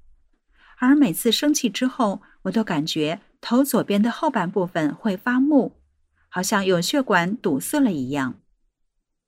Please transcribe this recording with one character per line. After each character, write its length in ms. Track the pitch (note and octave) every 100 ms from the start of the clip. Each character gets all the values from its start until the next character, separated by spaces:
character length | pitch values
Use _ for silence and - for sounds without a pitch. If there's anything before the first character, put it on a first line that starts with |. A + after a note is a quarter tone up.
| - - _ _ _ _ _ -
而 180 | B3+ D4
每 160 | B3
次 180 | E3 A#3
生 240 | G#3+ D4
气 160 | D4+ A3
之 160 | - C4
后， 340 | - G#3+ F#3+ - _
我 80 | F#3+
都 140 | A3
感 200 | A3+ D#3+
觉 360 | D#3+ D#3+ D3+ F#3+ - _
头 220 | - A#3+
左 200 | C#4+ G#3+
边 180 | - G3+
的 80 | A#3
后 180 | - D#4
半 220 | A3+ F3
部 160 | G3+ F3
分 260 | E3+ D3+
会 240 | E3 A3 F#3
发 220 | B3 B3
木， 420 | C#4 C#4+ F#3+ - _ _ _ _ _
好 140 | F3+
像 240 | F#3 G#3 F#3+
有 140 | F3
血 200 | E3+ D4
管 360 | C4+ F#3 E3+ A3+
堵 240 | F#3+ C#3
塞 180 | - D4+
了 140 | C4
一 180 | D#3 B2+
样。 300 | C#3+ B2+ G#2 _ _ _ _ _ _ _ _